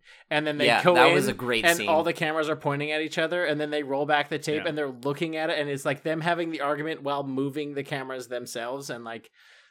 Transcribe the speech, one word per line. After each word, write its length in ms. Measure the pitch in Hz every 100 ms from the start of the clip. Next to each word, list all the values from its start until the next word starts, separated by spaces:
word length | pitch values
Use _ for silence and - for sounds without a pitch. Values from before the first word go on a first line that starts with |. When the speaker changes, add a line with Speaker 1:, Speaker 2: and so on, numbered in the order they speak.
| - - -
Speaker 1:
and 160 | 151 151
then 100 | 147
they 80 |
Speaker 2:
Yeah, 180 | - 113
Speaker 1:
go 120 | 180
Speaker 2:
that 140 | 175 170
Speaker 1:
in, 40 |
Speaker 2:
was 140 | 175 131
a 60 |
great 320 | 117 123 117 170
Speaker 1:
and 100 | 170
Speaker 2:
scene. 140 | 202
Speaker 1:
all 140 | 160
the 100 | 165
cameras 340 | 165 160 160 151
are 80 | 151
pointing 340 | 147 143 147
at 120 | 151
each 160 | 156 170
other, 260 | 160 175
and 160 | 160 147
then 80 | 151
they 140 | 151
roll 240 | 135 135 147
back 240 | 147 143
the 80 | 143
tape, 240 | 156 151
Speaker 3:
Yeah. 60 | 165
Speaker 1:
and 80 | 151
they're 100 | 143
looking 480 | 123 135 143 165 160
at 140 | 160
it, 80 | 151
and 100 | 143
it's 160 | 139
like 200 | 151 139
them 180 | 160 160
having 280 | 165 170 175
the 100 | 151
argument 400 | 143 147 156 160
while 200 | 139 143
moving 520 | 135 131 139 143 147
the 80 | 139
cameras 440 | 139 143 131 131 123
themselves, 600 | 123 120 120 120 139 139
and, 160 | 120
like, 260 | 117 113 - _ _ - _